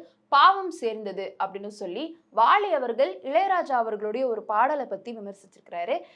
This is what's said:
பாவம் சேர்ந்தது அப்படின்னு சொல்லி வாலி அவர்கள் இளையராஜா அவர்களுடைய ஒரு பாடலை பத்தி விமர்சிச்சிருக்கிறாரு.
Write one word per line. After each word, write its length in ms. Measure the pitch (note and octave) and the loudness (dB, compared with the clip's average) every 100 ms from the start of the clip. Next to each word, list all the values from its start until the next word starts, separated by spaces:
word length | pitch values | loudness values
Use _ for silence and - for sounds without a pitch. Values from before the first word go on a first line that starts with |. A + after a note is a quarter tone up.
| - _ _ | -6 _ _
பாவம் 400 | C#4 E4+ G4 F#4+ | 6 8 6 -2
சேர்ந்தது 540 | E4 A#3 G#3+ G#3 F#3+ F#3+ - | -6 -6 -6 -8 -8 -10 -4
அப்படின்னு 300 | F#3+ G3 G3+ | -6 -4 -12
சொல்லி 360 | G#3 F#3+ G3 D#4+ - _ | -10 -8 -8 -10 -12 _
வாலி 380 | G3+ A#3+ G4+ G4+ | 2 4 4 2
அவர்கள் 380 | D4 B3 A3+ D#4+ F#4+ | 0 -2 0 0 -2
இளையராஜா 520 | C4+ D#4 G4 F4+ C#4 B3+ | -2 0 2 0 0 -2
அவர்களுடைய 460 | A3+ G#3 G#3+ A#3 C4 | -2 -4 -4 -2 -2
ஒரு 140 | G#3+ | -4
பாடலை 420 | - G#3+ C4 D4+ B3 | -2 2 2 0 -4
பத்தி 240 | F#3+ A#3 | -8 -10
விமர்சிச்சிருக்கிறாரு. 840 | A3+ G3+ G3 _ _ _ F3 F3 E4+ - | -12 -12 -16 _ _ _ -8 -4 -4 -6